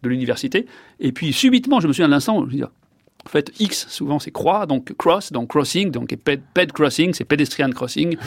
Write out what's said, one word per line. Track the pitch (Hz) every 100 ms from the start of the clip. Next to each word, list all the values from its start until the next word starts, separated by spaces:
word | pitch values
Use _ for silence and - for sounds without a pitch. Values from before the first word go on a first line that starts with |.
de | 123
l'université, | 127 123 170 131 - - - - -
et | -
puis | 254 160
subitement, | - 262 254 254 262
je | 160
me |
souviens | 139 160
de |
l'instant, | 143 139 214 127
je |
veux | 139
dire, | 64 _ _ _ _ _ -
en |
fait, | - - -
X, | 208 - -
souvent, | - 139 147
c'est | -
croix, | - 160 202 175
donc | 131 - -
cross, | 170 190 -
donc | 131 120
crossing, | 151 135 175 196
donc | 120 117
et | 113
ped, | - 143 -
ped | 175 170
crossing, | - 147 151 175
c'est | 165 120
pedestrian | 151 139 - 135
crossing, | 123 123 147 170 165